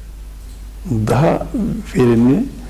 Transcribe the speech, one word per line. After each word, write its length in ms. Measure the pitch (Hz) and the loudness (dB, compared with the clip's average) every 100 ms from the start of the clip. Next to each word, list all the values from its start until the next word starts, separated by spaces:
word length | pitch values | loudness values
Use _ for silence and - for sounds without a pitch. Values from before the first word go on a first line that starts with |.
| - - - - - - - - - | -16 -16 -16 -16 -16 -14 -14 -12 -4
daha 560 | 113 107 117 165 151 - 269 202 - - - | -2 0 2 2 2 -2 -4 -2 -4 -4 2
verimli, 480 | 120 117 123 160 277 - - | 4 6 6 4 0 -6 -14